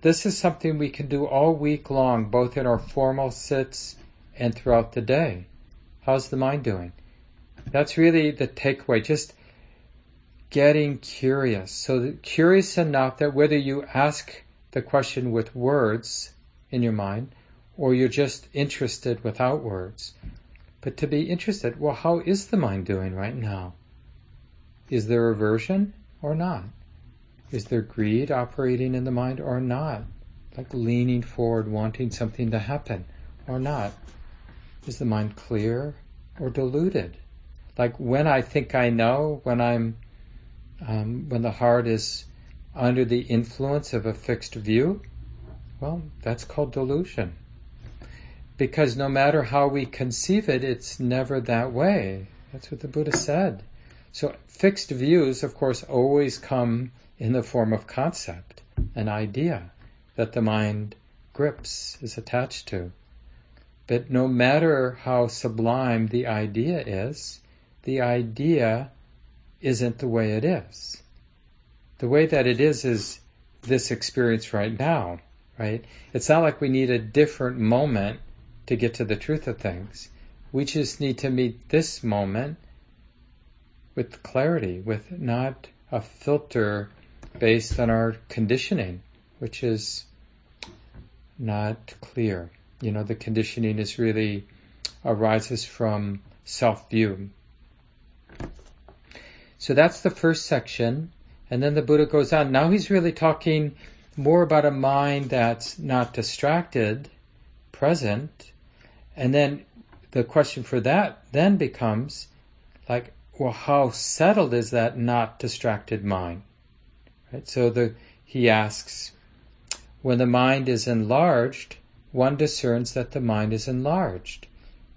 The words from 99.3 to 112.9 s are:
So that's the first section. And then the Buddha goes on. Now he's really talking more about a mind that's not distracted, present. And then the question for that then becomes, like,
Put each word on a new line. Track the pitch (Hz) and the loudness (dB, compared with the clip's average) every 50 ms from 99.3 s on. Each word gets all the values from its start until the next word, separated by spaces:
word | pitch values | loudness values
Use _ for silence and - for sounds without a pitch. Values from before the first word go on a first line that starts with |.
| - - - - _ | -20 -20 -20 -20 _
So | - - - 127 | -10 -4 4 6
that's | 143 160 175 - - | 6 6 6 4 -2
the | - 185 | -4 -4
first | - - - 165 156 160 - | -2 2 0 0 0 0 -2
section. | - 151 123 - - - - 117 117 127 151 160 170 - - - - - - - - | -2 -2 -2 -2 -6 -4 -2 -2 -2 -2 -4 -6 -10 -14 -20 -20 -20 -20 -20 -10 -6
And | 123 123 | -2 0
then | 139 147 147 | 0 2 0
the | 151 | 0
Buddha | 127 127 151 147 151 | 4 4 4 4 4
goes | 147 151 147 135 - | 4 4 2 4 4
on. | 165 156 147 135 | 4 2 4 4
Now | 131 135 151 170 | 4 4 6 6
he's | 202 202 - - | 4 2 2 2
really | 196 185 170 170 | 2 2 2 2
talking | 156 - 160 160 151 - - 165 156 156 151 143 - - - - - - - - - | 0 2 2 2 2 2 0 0 2 2 0 -2 -6 -10 -20 -20 -20 -20 -20 -14 -10
more | 147 135 147 165 175 | 0 4 6 6 6
about | 170 147 156 151 147 | 6 6 6 6 6
a | 147 | 4
mind | 139 135 135 135 139 139 143 143 143 143 139 127 | 2 2 2 2 4 4 2 2 0 0 -2 0
that's | 135 123 117 117 117 113 - - - | 2 2 2 2 2 -2 -8 -12 -10
not | - 156 139 127 127 120 - - | -8 -4 0 2 2 2 0 -2
distracted, | 120 110 - - - - 143 160 175 170 - - 127 110 104 110 139 143 - - - _ _ _ _ - - - - _ - | -6 -6 -6 -4 -2 2 2 2 2 0 -2 0 0 0 2 0 -4 -6 -14 -20 -20 _ _ _ _ -20 -20 -20 -20 _ -20
present. | - - 139 147 170 151 127 104 101 120 147 156 - - - - - - _ - _ _ - - _ - - - - | -4 0 2 2 2 2 0 -2 -2 -2 -4 -8 -14 -20 -20 -20 -20 -20 _ -20 _ _ -20 -20 _ -20 -20 -20 -6
And | 151 127 127 139 | -2 0 2 4
then | 147 143 139 143 139 - _ _ - - _ - - - - | 4 4 2 0 -6 -12 _ _ -20 -20 _ -20 -20 -20 -2
the | - 123 120 | -2 0 0
question | - - 156 143 - - 131 120 | 4 4 4 4 4 0 -8 -6
for | - 131 123 | -2 -2 0
that | 104 127 156 196 196 - - - - - | 2 4 4 4 2 0 -4 -10 -16 -2
then | - 143 170 202 202 | 2 4 6 6 4
becomes, | 170 147 120 - - 127 110 107 110 135 143 - - - - _ _ _ _ _ _ _ - - - - | 4 2 -2 -2 -2 0 0 0 0 -4 -6 -10 -14 -16 -18 _ _ _ _ _ _ _ -20 -20 -16 -6
like, | - | -4